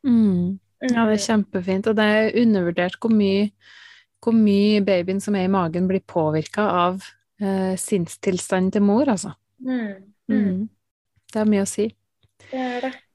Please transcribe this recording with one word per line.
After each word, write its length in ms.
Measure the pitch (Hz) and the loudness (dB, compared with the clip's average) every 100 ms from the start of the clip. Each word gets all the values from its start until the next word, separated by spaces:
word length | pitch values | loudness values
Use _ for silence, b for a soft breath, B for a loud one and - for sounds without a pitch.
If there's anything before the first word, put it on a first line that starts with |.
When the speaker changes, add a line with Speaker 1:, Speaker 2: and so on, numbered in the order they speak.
Speaker 1:
Mm. 540 | 277 233 214 180 175 196 _ _ | 2 4 4 2 -2 -4 _ _
Ja, 240 | 254 233 226 | -2 2 2
det 100 | 214 | 2
er 60 | |
Speaker 2:
Mm. 40 | 208 | 2
Speaker 1:
kjempefint, 600 | 220 202 190 180 190 214 | 0 0 -4 -2 -2 0
og 100 | 214 | 2
det 80 | |
er 280 | 214 214 220 220 | 2 4 2 2
undervurdert 560 | 233 202 175 175 180 - | 2 2 0 0 -2 -2
hvor 100 | 233 | 0
mye, 400 | 220 196 196 208 _ B B B B B _ | 2 2 2 0 _ B B B B B _
hvor 100 | - | 0
mye 460 | 226 208 202 208 208 | 2 4 4 4 2
babyen 360 | 196 185 175 190 | 2 0 0 -4
som 140 | 202 | -2
er 100 | 202 | -2
i 40 | 185 | 0
magen 400 | 196 165 170 185 | 0 0 0 0
blir 120 | 190 | -2
påvirket 580 | - 175 156 156 156 - | -2 -2 0 -2 -4 -2
av, 440 | 208 180 175 190 - _ _ _ | 0 2 0 -2 -12 _ _ _
eh, 340 | 202 190 190 190 | -4 -2 -2 -4
sinnstilstanden 960 | - 202 165 - - 180 - 185 185 | -4 -4 -4 -6 -4 -4 -2 -2 0
til 100 | 208 | 2
mor, 220 | 202 208 285 | 2 2 0
altså. 280 | 196 196 - _ _ | -2 -6 -16 _ _
Speaker 2:
Mm. 400 | 254 254 214 190 196 _ - | -8 -6 -6 -10 -20 _ -4
Mm. 80 | 214 | 0
Speaker 1:
Mm. 240 | 202 185 220 _ _ _ _ _ _ | 0 -2 -6 _ _ _ _ _ _
Det 80 | 220 | -2
er 40 | |
mye 180 | 214 202 | 0 0
å 40 | 196 | 0
si. 260 | - 220 - _ _ _ _ - | -4 -6 -6 _ _ _ _ -12
Speaker 2:
Det 80 | 262 | -8
er 200 | 254 247 | -6 -6
det. 120 | 262 254 _ | -8 -10 _